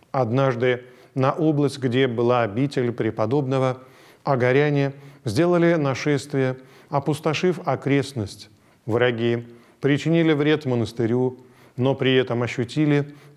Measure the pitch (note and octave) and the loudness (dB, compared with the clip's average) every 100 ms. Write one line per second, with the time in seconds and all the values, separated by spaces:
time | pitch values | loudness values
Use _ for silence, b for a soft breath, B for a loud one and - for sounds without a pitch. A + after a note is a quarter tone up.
0 | _ C#3 A#2 B2+ C3+ A#2+ B2+ A#2+ B B | _ -2 0 2 2 2 0 0 B B
1 | B C3+ C3 - D#3 D3 C#3+ B2 B2+ B2 | B -2 0 2 0 2 0 -2 -2 2
2 | C3+ A#2 A#2+ B2 A2+ G2+ C#3 C#3 B2 A#2 | 0 2 0 2 0 -2 -4 -2 -4 -2
3 | A2+ A2 A2 C#3+ C3 C3+ C3 B2 B B | -4 -2 -2 -2 -2 0 0 -2 B B
4 | B B - C3+ B2 C3 D3+ C#3+ C#3 C#3 | B B -4 0 2 2 2 2 -2 -4
5 | B B - G#2+ F3 F3 E3+ E3+ C#3 C3 | B B -4 0 2 4 4 2 0 -2
6 | D3 C#3+ C#3 C3+ C3 B2+ B B B D3 | -2 -2 -2 -2 -2 -4 B B B -4
7 | D#3+ D3+ E3 D3 F#3 F3 - C3+ C3+ C#3 | -2 -2 -2 -2 -2 -2 -4 -4 0 0
8 | - A#2 G2 - - b b b - A#2 | 0 -6 -8 -10 -20 b b b -4 0
9 | B2 A#2 A#2 A#2 A#2 B B B C3+ C#3+ | 2 2 0 -2 -4 B B B 0 0
10 | D#3 E3 D#3+ D3 D3+ D#3 C3+ A#2+ A2 - | 2 2 4 2 2 0 0 0 -2 -2
11 | A2+ B2 B2+ B2 B B B - C3 C3 | 0 0 -2 -4 B B B -2 0 2
12 | B2+ C3 B2+ A#2+ A#2 - A#2+ D3+ D3+ C#3+ | 2 2 2 -2 -4 -4 -4 0 2 2
13 | C#3+ B B | 0 B B